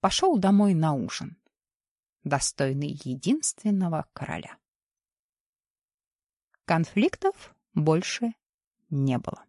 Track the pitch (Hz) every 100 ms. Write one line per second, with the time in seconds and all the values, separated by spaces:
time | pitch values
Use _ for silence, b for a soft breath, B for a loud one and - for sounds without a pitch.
0 | 190 - 381 277 190 202 208 170 156 143
1 | 110 - - - _ _ _ _ _ _
2 | _ _ - 135 - - 139 135 147 143
3 | - 127 180 294 - - 214 196 185 160
4 | - - - - - - _ _ _ _
5 | _ _ _ _ _ _ _ _ _ _
6 | _ _ _ _ _ _ - 165 165 -
7 | 277 - 381 392 - _ _ - 156 156
8 | 185 - 233 226 _ _ _ _ _ 143
9 | 135 123 - -